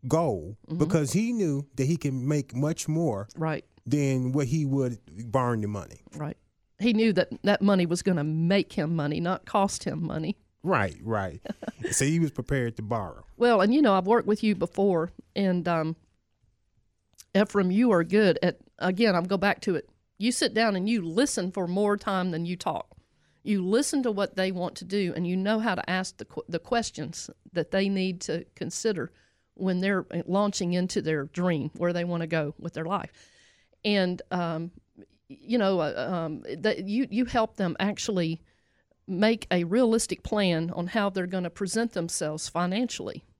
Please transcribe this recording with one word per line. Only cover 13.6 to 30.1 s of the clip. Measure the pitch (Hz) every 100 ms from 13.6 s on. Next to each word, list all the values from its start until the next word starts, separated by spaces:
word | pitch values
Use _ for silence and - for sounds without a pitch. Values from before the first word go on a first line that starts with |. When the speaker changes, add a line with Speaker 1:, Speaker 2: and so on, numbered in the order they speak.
Speaker 2:
and, | 208
you | 269
know, | 277
I've | 190 185
worked | 233 -
with | 214
you | 220
before, | 208 170 - 196 175 170 - - -
and, | 196 180 175
um, | 165 160 165 _ _ _ _ _ _ _ _ _ _ _ _ -
Ephraim, | 190 208 202 180
you | 190 247
are | 185
good | 165 202 208 160
at, | 180 - - -
again, | 180 190 226
I'll | 180
go | 175 196
back | 196 -
to | -
it. | 165 - _ _ _
You | 214
sit | 247 285
down | 220 226 196
and | 196
you | 226
listen | 165 165 277 - 180
for | 196 175
more | 185 208 202
time | - 190 185
than | 165
you | 170 180
talk. | - 156 - - _ _ _ _
You | - 202
listen | 180 220 285 294
to | 247
what | 202 190 190
they | 190
want | 180 175 -
to |
do, | 180 202 180 -
and | 175
you | 185
know | 196 220
how | 220
to | 180 -
ask | 185 185 -
the | -
qu-, | - -
the | 165
questions | - 233 220 - 156 - - - -
that | 170 160
they | 190 196
need | 196 185 180
to | - 165 -
consider | - - - 226 185 123 _ _ _ _
when | - 190 180
they're | 190 190 -